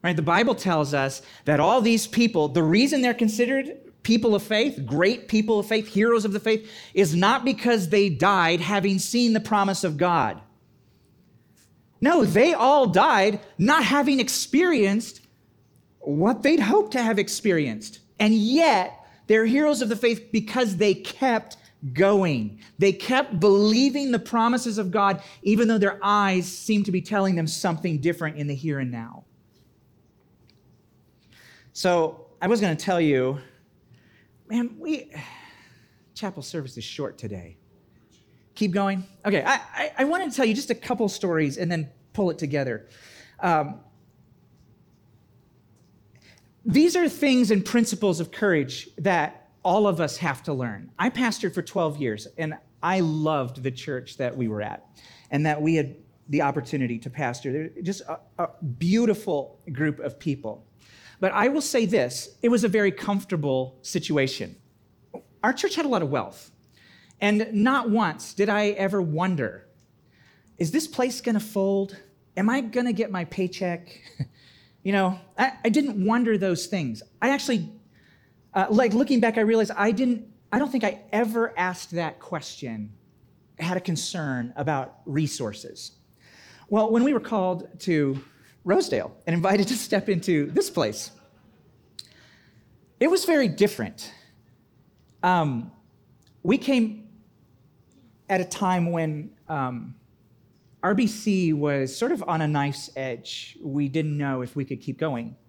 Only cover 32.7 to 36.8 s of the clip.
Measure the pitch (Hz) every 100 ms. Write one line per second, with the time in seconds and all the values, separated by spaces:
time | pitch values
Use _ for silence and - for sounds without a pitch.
32.7 | 156 - 180 160 135 127 139 - _ _
33.7 | _ _ - _ _ _ _ _ 220 240
34.7 | 269 320 302 - 151 - - - - -
35.7 | _ _ _ _ - 208 180 139 170 135
36.7 | 123